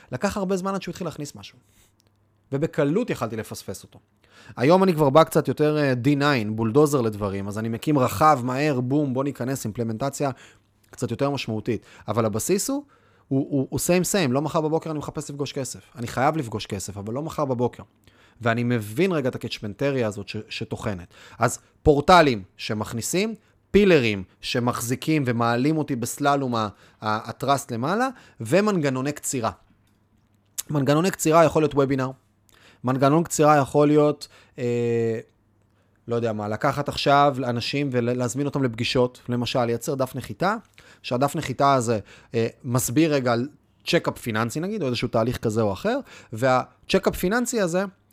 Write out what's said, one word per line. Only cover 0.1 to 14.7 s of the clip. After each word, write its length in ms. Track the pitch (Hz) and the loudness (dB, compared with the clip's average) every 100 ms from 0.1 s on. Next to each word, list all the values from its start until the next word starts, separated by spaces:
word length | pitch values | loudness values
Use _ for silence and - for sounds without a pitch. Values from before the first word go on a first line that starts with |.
לקח 240 | - 196 208 | -4 -4 -2
הרבה 200 | 185 196 | -2 -2
זמן 180 | 196 | -2
עד 80 | 196 | -6
שהוא 100 | - | -8
התחיל 140 | - 170 | -8 -10
להכניס 280 | - 143 | -8 -12
משהו. 240 | 104 - _ _ _ _ _ _ _ _ _ - | -14 -20 _ _ _ _ _ _ _ _ _ -8
ובקלות 580 | 139 160 - 143 185 247 | -4 -4 0 0 0 -2
יכלתי 260 | 135 113 110 | -4 -6 -6
לפספס 460 | 104 107 - 95 | -10 -12 -12 -14
אותו. 160 | - - _ _ _ - - - | -14 -20 _ _ _ -20 -16 0
היום 260 | 131 185 | 4 6
אני 120 | 190 | 6
כבר 160 | 156 143 | 4 4
בא 140 | 151 | 6
קצת 240 | 160 165 143 | 6 2 0
יותר, 300 | 123 151 151 | 0 0 2
אה, 160 | 139 | 0
די 220 | 123 127 143 | 2 2 2
ניין, 400 | 147 131 107 110 | 2 2 0 -2
בולדוזר 440 | 113 131 151 143 | 2 4 4 4
לדברים, 480 | 113 104 101 98 98 | 0 -2 -4 -4 -6
אז 100 | 104 | -6
אני 100 | 113 | -6
מקים 300 | 113 156 147 | -4 0 2
רחב, 420 | 123 98 156 139 | 2 4 4 4
מהר, 380 | 123 127 151 127 | 2 -2 0 0
בום, 340 | 127 147 143 | 0 0 0
בוא 100 | 127 | -2
ניכנס, 400 | 139 - 123 135 | -4 -4 -6 -4
אימפלמנטציה 640 | 113 101 113 107 139 - 139 - - _ _ _ _ | -6 -4 -4 -2 -6 -2 -4 -6 -16 _ _ _ _
קצת 200 | - 123 | -8 -6
יותר 200 | 113 139 | -2 -2
משמעותית. 560 | 139 - 107 123 104 - - - | -2 -4 -4 -2 -4 -6 -18 -4
אבל 160 | 110 | 0
הבסיס 460 | 110 104 - 196 - | 0 0 0 -2 0
הוא, 120 | 277 - _ _ _ - | -4 -6 _ _ _ -4
הוא, 180 | 135 - | -2 0
הוא, 160 | 143 135 | -2 -2
הוא 100 | 143 | -4
same 240 | - 180 | 2 2
same, 280 | 165 202 143 | 2 0 2
לא 100 | 131 | 0
מחר 180 | 151 165 | 0 -2
בבוקר 300 | 156 | 0